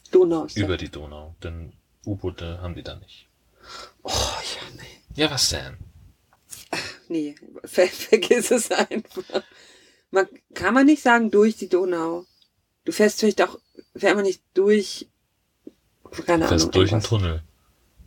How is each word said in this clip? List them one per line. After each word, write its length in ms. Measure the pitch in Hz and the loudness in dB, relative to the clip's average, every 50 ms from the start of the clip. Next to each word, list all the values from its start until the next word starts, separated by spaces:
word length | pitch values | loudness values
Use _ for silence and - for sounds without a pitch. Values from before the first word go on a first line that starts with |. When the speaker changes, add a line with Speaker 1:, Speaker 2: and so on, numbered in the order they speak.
| _ - | _ 2
Speaker 1:
Donau 320 | - 185 185 170 165 160 151 | 4 4 6 6 2 -2 -4
ist 120 | - - | -4 -4
Speaker 2:
Über 160 | 107 98 92 87 | -4 -2 -2 -2
Speaker 1:
das. 40 | 80 | -4
Speaker 2:
die 100 | - 73 | -6 -10
Donau, 440 | - 73 76 73 73 76 76 80 82 _ | -12 -14 -16 -14 -16 -16 -18 -18 -18 _
denn 300 | - 85 82 82 82 67 - _ _ _ _ _ _ | -12 -12 -12 -12 -14 -16 -18 _ _ _ _ _ _
U-Boote 540 | 107 101 101 - 92 90 - 85 82 85 87 | -10 -8 -6 -6 -8 -8 -8 -10 -12 -10 -10
haben 140 | 90 87 85 | -10 -10 -10
die 80 | 78 67 | -10 -12
da 120 | 76 - | -14 -16
nicht. 300 | - - _ - - _ _ _ _ _ _ _ _ - - - - - - _ _ _ | -16 -20 _ -20 -20 _ _ _ _ _ _ _ _ -20 -20 -18 -18 -18 -20 _ _ _
Speaker 1:
Oh, 60 | - | -6
ja, 640 | - - - - - - - - - - - - - | -4 -4 -4 -4 -6 -8 -10 -12 -12 -12 -14 -18 -18
nee. 460 | - - - - _ _ _ - 143 | -20 -20 -20 -20 _ _ _ -4 -2
Speaker 2:
Ja, 100 | 151 151 | -2 -2
was 180 | 143 127 - - | 0 -2 -2 -2
denn? 280 | - - 135 67 - - - - _ - - - _ _ _ _ _ _ _ _ - - - _ - - - - - - _ | -2 -6 -8 -12 -16 -18 -20 -20 _ -20 -20 -20 _ _ _ _ _ _ _ _ -20 -20 -12 _ -10 -10 -10 -12 -16 -20 _
Speaker 1:
Nee, 280 | _ 170 160 151 147 147 - - - - - - | _ -6 -4 -4 -6 -10 -16 -20 -20 -20 -18 -18
ver-, 240 | 156 - - 180 | -2 2 2 2
<laughs> 0 | |
vergiss 640 | 185 - - - - - 214 180 - - 240 - - | 2 2 -8 2 2 2 2 2 -2 -4 -4 0 0
es 200 | 247 240 - - | 0 0 0 -2
einfach. 520 | - - 208 - - 220 - - - - - - - - - _ _ - - - - _ _ _ _ _ _ _ | -2 -2 -2 -2 -4 -8 -8 -8 -14 -14 -12 -6 -8 -8 -8 _ _ -20 -20 -20 -20 _ _ _ _ _ _ _
Man, 160 | - 196 185 - - - _ _ - | 0 0 0 0 -6 -20 _ _ -12
kann 180 | - 185 190 226 | -4 -2 2 4
man 140 | 262 277 | 6 6
nicht 160 | 285 311 294 - | 6 6 4 4
sagen, 260 | 254 233 233 226 208 | 4 4 4 2 4
durch 240 | 202 208 214 220 214 | 4 4 4 4 2
die 120 | - 208 180 | -2 -2 0
Donau. 560 | - 175 190 185 175 165 165 165 170 175 180 _ _ _ _ _ _ _ _ _ _ _ _ | 0 0 2 0 -2 -2 -4 -4 -6 -8 -10 _ _ _ _ _ _ _ _ _ _ _ _
Du 60 | - | -8
fährst 280 | 165 - 214 208 - - | 2 2 2 2 4 2
vielleicht 220 | 220 214 196 - 180 | 2 2 4 2 0
auch, 160 | - - - _ _ _ - _ _ _ | 0 0 -14 _ _ _ -20 _ _ _
fährt 200 | - 196 185 190 | 0 2 2 2
man 100 | 208 202 | 4 2
nicht 160 | 196 185 - _ _ _ | -2 -2 -4 _ _ _
durch, 520 | 185 196 208 214 214 190 - - - - _ _ _ _ _ _ _ _ _ _ _ _ - _ _ _ _ _ _ _ - - - - | 2 4 4 4 4 2 -2 -10 -14 -14 _ _ _ _ _ _ _ _ _ _ _ _ -20 _ _ _ _ _ _ _ -16 -14 -8 -2
keine 200 | - 175 160 - | 0 2 2 2
Speaker 2:
Du 40 | - | 2
fährst 140 | 87 82 82 | 2 2 2
Speaker 1:
Ahnung, 60 | - | 2
Speaker 2:
durch 200 | - 92 95 92 | 4 4 4 4
einen 100 | - 107 - | 2 0 0
Speaker 1:
irgendwas. 60 | - | 0
Speaker 2:
Tunnel, 340 | 113 104 92 85 82 82 - - _ _ _ _ _ _ _ _ _ _ - | 0 0 0 -2 -2 -4 -8 -12 _ _ _ _ _ _ _ _ _ _ -20